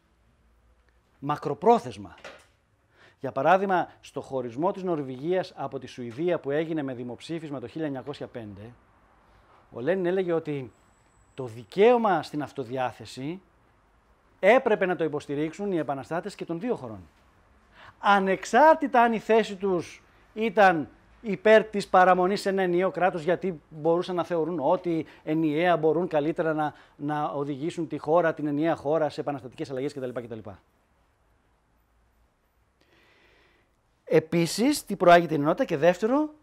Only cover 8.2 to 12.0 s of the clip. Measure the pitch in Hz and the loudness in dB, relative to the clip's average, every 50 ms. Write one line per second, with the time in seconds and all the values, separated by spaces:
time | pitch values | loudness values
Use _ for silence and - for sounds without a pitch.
8.2 | 135 117 - 123 117 104 98 95 104 117 120 _ _ _ _ _ _ _ _ _ | -12 -12 -12 -14 -14 -14 -14 -16 -18 -20 -20 _ _ _ _ _ _ _ _ _
9.2 | _ _ _ _ _ _ _ _ _ _ - 113 123 147 185 196 180 170 180 196 | _ _ _ _ _ _ _ _ _ _ -12 -6 -2 -2 -2 0 0 -2 0 -2
10.2 | 190 175 170 160 160 151 147 139 127 107 - _ _ _ _ _ _ _ _ _ | -2 0 -2 -2 -2 -4 -6 -6 -8 -10 -16 _ _ _ _ _ _ _ _ _
11.2 | _ _ _ - 131 120 110 120 120 - - 175 202 233 247 233 | _ _ _ -12 -12 -12 -12 -14 -18 -8 0 4 6 6 6 4